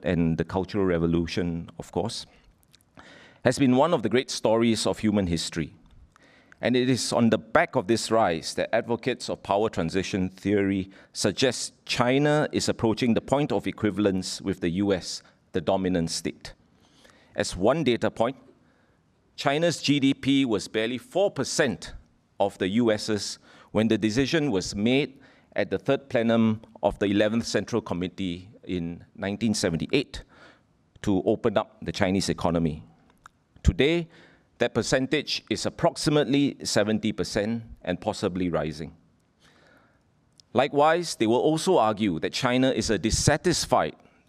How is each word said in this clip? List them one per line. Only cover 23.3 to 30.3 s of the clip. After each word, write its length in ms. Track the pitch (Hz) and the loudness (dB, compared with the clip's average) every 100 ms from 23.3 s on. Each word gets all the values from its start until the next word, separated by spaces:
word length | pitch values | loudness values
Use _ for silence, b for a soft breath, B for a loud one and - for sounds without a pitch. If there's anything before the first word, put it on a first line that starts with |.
| - b b b | -12 b b b
when 160 | 104 110 | 0 2
the 100 | 110 | 2
decision 540 | 107 113 127 165 147 | 2 0 0 0 0
was 240 | 92 - 101 | -2 -4 -2
made 440 | 110 135 147 - b b b - | 0 0 -2 -8 b b b -6
at 160 | 104 | -4
the 80 | 95 | -4
Third 300 | - 135 - | -2 -2 0
Plenum 520 | 123 117 113 113 110 - - | 0 2 4 4 0 -8 -2
of 160 | 101 - | -2 0
the 80 | 98 | 0
Eleventh 400 | 101 107 117 113 | 2 2 0 -2
Central 340 | 113 95 113 | -4 -2 -4
Committee 680 | - 87 90 - 95 87 98 - - | -4 -4 -6 -6 -8 -8 -12 -18 -8
in 380 | 90 85 87 - - | -6 -6 -10 -16 -10
nineteen 400 | 98 101 117 101 | -8 -2 -2 0
seventy-eight 640 | 92 80 - 143 - - - | 0 -2 0 -2 -2 -12 -18